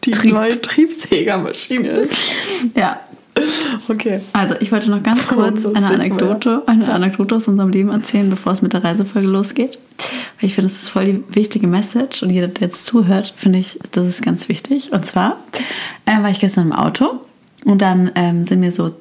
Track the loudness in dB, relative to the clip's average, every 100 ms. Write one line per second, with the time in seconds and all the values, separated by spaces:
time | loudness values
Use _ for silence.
0 | 0 2 4 4 0 -2 -2 2 2 0
1 | -2 0 0 -2 -4 -6 -4 -2 -2 0
2 | 0 -2 -2 -4 -6 -4 -2 0 -2 -2
3 | -12 -20 _ -2 -2 -2 -4 -6 -4 -4
4 | -2 -4 -4 -2 0 0 0 0 0 0
5 | 2 0 0 2 2 0 0 2 2 2
6 | 0 0 0 0 0 0 2 2 4 2
7 | 0 0 0 0 2 2 2 2 2 0
8 | -2 0 2 0 -2 0 0 0 0 0
9 | 0 0 2 2 0 -2 -4 -4 -20 -12
10 | -8 -8 -12 -4 -2 0 -2 -2 -4 -2
11 | 0 0 0 0 0 0 2 2 0 -2
12 | -2 -4 0 0 0 -2 -4 -2 0 2
13 | 4 2 0 0 2 2 0 -8 -6 -2
14 | -2 0 0 0 -2 -6 -2 -2 -2 -4
15 | -2 0 0 -2 -8 -10 -8 -8 -10 -8
16 | 0 2 2 2 2 2 0 2 0 2
17 | 0 -2 -12 _ _ -6 2 4 4 4
18 | 2 2 0 0 2 2 2 0 -4 -4